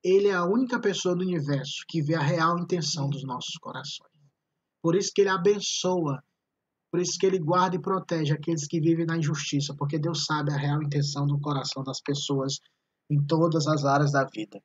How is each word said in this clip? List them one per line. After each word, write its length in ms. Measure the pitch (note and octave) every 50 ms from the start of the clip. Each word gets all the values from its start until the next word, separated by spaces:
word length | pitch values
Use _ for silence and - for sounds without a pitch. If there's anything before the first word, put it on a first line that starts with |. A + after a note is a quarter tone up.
| _
Ele 240 | F3+ F#3 G3 G3+ G3+
é 60 | G3
a 100 | F3+ F3
única 340 | F3 G3+ A#3+ C4+ A#3+ B3 G#3+
pessoa 340 | - G#3 F#3 - - F#3 F3+
do 60 | F3
universo 640 | F#3 F#3 F3+ E3 C#3 C#3+ C#3+ C3+ B2+ C#3+ - - - -
que 140 | - E3
vê 120 | D3 C#3+ E3
a 80 | E3
real 380 | C#3+ D3 F3 E3+ D#3+ D#3+ F3 F3
intenção 500 | F3 - F#3 F3 D#3 - - D#3+ C#3 C#3
dos 140 | C#3 C3+ C#3
nossos 320 | C3 B2 - - - - -
corações. 500 | - - - C3 C3+ C#3+ - - _ _ _ _ _ _ _ _ _ _ _ _ _ _ _ _
Por 120 | - E3 E3
isso 160 | G3 G3 - -
que 60 | -
Ele 80 | G3+ G3
abençoa, 920 | F#3 F3+ F3 G3+ G#3 G3+ - - - - - F3+ F#3 F3+ E3 D3 C#3 C3+ - _ _ _ _ _ _ _ _ _ _ _ _ _
por 80 | - F3
isso 180 | F3+ E3+ - -
que 80 | -
Ele 140 | F#3+ F#3 F#3+
guarda 380 | D#3+ D3 F3 F3+ F#3 F#3 F3+ F3+
e 40 |
protege 520 | - G3 F#3+ F3+ - - E3+ E3 D#3 C#3+ D#3
aqueles 340 | D3+ - - E3 D#3 C#3+ -
que 140 | - E3+
vivem 240 | D3 E3 E3 E3 E3+
na 100 | D#3+ E3
injustiça, 580 | E3+ D#3 D3 D#3 D3 - - - C#3+ C#3 - - -
porque 200 | D3 C#3+ D3+ D#3+
Deus 280 | D3+ E3+ E3 D3+ -
sabe 260 | - D#3 D3+ D3 C#3+
a 60 | C#3+ C#3
real 260 | C#3+ C#3+ D3 D3+ D#3
intenção 420 | C#3+ C#3+ D3 C#3+ C#3+ - C#3+ C#3+
do 140 | C#3+ C#3+ C#3+
coração 440 | - D3 D3 C3+ C3 - - C3+ C3
das 180 | C3+ B2+ -
pessoas 580 | _ - C#3+ C#3+ - - C#3+ C#3 C3 C3+ C#3 - _ _ _ _ _ _ _ _ _ _
em 120 | D3 C#3+ C#3+
todas 400 | C#3+ E3+ D#3+ D#3+ E3+ D#3+ D#3+ D3 D3+
as 180 | D#3 D3 C#3+
áreas 260 | C#3 C3+ C#3+ D3 C#3
da 140 | C#3 C#3 C3+
vida. 360 | B2+ - G#2+ A2 - - G2+ _